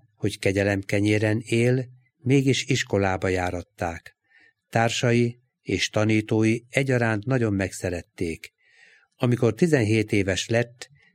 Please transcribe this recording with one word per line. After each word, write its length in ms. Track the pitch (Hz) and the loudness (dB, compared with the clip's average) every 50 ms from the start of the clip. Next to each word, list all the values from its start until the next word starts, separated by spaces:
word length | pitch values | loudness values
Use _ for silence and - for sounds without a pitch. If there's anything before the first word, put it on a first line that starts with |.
| _ _ _ | _ _ _
hogy 240 | _ - 101 - - | _ -6 -6 -4 -2
kegyelemkenyéren 1000 | - 98 95 101 98 101 101 98 98 - - 104 101 104 107 104 110 110 107 110 - | -2 0 0 2 2 2 0 -2 -2 -2 -2 0 2 2 2 2 2 0 0 -2 -2
él, 400 | - 117 113 117 123 127 131 123 123 - - _ _ _ _ | -2 0 2 2 2 2 0 -2 -6 -12 -20 _ _ _ _
mégis 480 | - 123 135 139 131 135 123 - - | 0 2 2 4 4 2 0 0 0
iskolába 640 | - 139 123 - - - 98 98 95 92 92 95 95 | -2 -2 -2 -2 -2 0 0 0 0 0 -2 -2 -2
járatták. 880 | 92 90 90 90 87 87 85 - _ - 90 85 85 85 - - - _ _ _ _ _ _ _ _ _ _ _ | -2 -2 -2 -2 -4 -6 -8 -12 _ -6 -6 -6 -6 -8 -14 -20 -20 _ _ _ _ _ _ _ _ _ _ _
Társai 680 | - 117 113 117 - - - 120 117 120 120 117 120 - _ _ _ _ | 0 0 2 2 0 0 0 2 2 2 2 0 -2 -8 _ _ _ _
és 280 | _ - 104 90 - - | _ -4 -2 -2 -2 -2
tanítói 720 | - 107 107 107 110 110 107 - 113 107 110 110 113 113 120 _ | 0 0 2 2 2 0 0 0 0 2 2 2 0 -2 -4 _
egyaránt 560 | - 135 139 135 127 120 120 113 110 104 104 | -2 -2 0 2 2 2 2 0 0 -2 -2
nagyon 280 | 127 135 127 117 107 101 | -2 -2 0 0 0 0
megszerették. 1000 | 95 98 92 - - - 92 87 85 - _ _ - 92 82 80 - - - _ _ _ _ _ _ - - _ _ _ _ _ | 0 -2 -4 -4 -6 -6 -6 -6 -6 -8 _ _ -6 -6 -6 -6 -8 -12 -20 _ _ _ _ _ _ -20 -20 _ _ _ _ _
Amikor 380 | _ - 123 120 110 - 113 107 | _ 0 0 0 2 0 0 2
tizenhét 580 | - 180 170 151 135 110 104 110 110 107 - | 2 2 2 4 2 2 2 2 0 0 2
éves 360 | 113 101 95 98 92 92 - - | 0 0 2 0 -2 -2 -2 -2
lett, 420 | 113 117 123 - - _ - - _ _ _ _ | -2 -2 -2 -4 -8 _ -20 -20 _ _ _ _